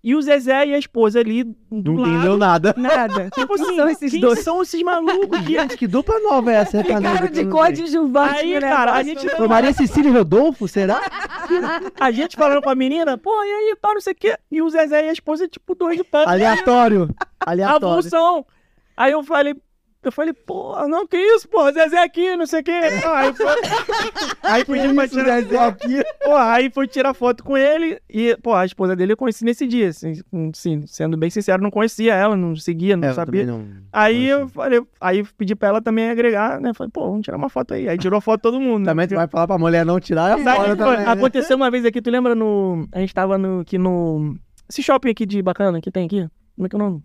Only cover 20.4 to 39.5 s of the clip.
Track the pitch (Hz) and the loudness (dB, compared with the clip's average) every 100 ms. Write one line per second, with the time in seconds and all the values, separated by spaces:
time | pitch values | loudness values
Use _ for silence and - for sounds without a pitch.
20.4 | - 370 - - 285 330 370 349 392 453 | -10 -10 -8 -6 -2 -2 -2 0 4 2
21.4 | - 440 285 294 320 339 339 - 370 359 | 2 2 2 2 2 4 0 0 -2 0
22.4 | 320 320 302 339 320 - 330 302 269 - | -2 -2 -2 0 0 0 -2 0 0 0
23.4 | 440 587 392 453 480 427 440 403 302 - | 0 0 -2 -4 -2 -4 -4 -6 -8 -4
24.4 | 185 220 262 277 277 277 262 262 247 240 | 0 0 0 -2 0 0 0 0 0 0
25.4 | 226 247 240 190 226 269 622 - 392 294 | 0 0 0 0 -4 -4 -4 -4 2 4
26.4 | 226 233 262 277 269 277 269 262 247 240 | 4 2 0 -2 -4 0 -2 0 -2 -2
27.4 | - 277 269 311 330 - _ 214 233 233 | -2 2 2 2 -2 -6 _ -4 0 0
28.4 | 240 208 185 - 185 185 185 220 254 214 | 0 0 0 -2 -2 0 0 0 -2 -2
29.4 | 226 240 269 240 196 160 165 160 - 185 | -2 -2 -2 0 0 -2 -10 -10 -10 -8
30.4 | 160 156 180 156 147 - 160 160 165 208 | -6 -6 -4 -4 -6 -6 -4 -2 -2 -2
31.4 | 202 185 208 208 220 - 226 196 208 202 | -2 0 0 0 -2 0 0 4 2 2
32.4 | 175 156 165 170 185 190 143 127 165 185 | -2 -4 -6 -4 0 0 0 -2 -2 -2
33.4 | 123 117 107 98 - - 214 233 262 277 | -2 -6 -10 -18 -8 0 2 2 0 0
34.4 | 269 - 190 240 247 _ 185 190 208 _ | -2 -6 0 0 0 _ -2 0 -2 _
35.4 | 190 208 208 214 226 220 226 233 233 208 | -4 0 0 0 0 -2 0 0 0 2
36.4 | 220 277 262 226 - 320 - 208 214 - | -2 -2 -6 -6 -8 -6 -6 -6 -6 -6
37.4 | 269 254 254 - 226 170 185 202 196 220 | -6 -6 -6 -4 -4 -2 0 -2 0 0
38.4 | 233 254 269 220 190 160 180 190 165 165 | 0 0 -2 0 0 0 0 -2 -2 0
39.4 | 170 | 0